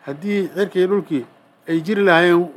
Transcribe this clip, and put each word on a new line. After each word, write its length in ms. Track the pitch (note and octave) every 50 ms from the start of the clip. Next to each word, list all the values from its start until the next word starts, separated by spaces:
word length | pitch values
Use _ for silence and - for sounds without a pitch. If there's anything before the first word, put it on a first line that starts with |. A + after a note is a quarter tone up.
| _
haddii 420 | C#3 C#3 D3 E3+ G#3 G3+ G3+ F#3+ D#3 -
cirka 240 | F3 G3+ F#3 - F#3
iyo 80 | F3+ F#3
dhulkii 360 | G3+ G3+ - - D#3+ C3+ A#2 - _ _ _ _ _ _ _ -
ay 120 | E3 E3
jiri 220 | D#3 F3 G#3+ G3+ G3+
lahaayeen, 440 | F#3+ E3+ E3 F3 F3 F3 E3+ F3+ E3 -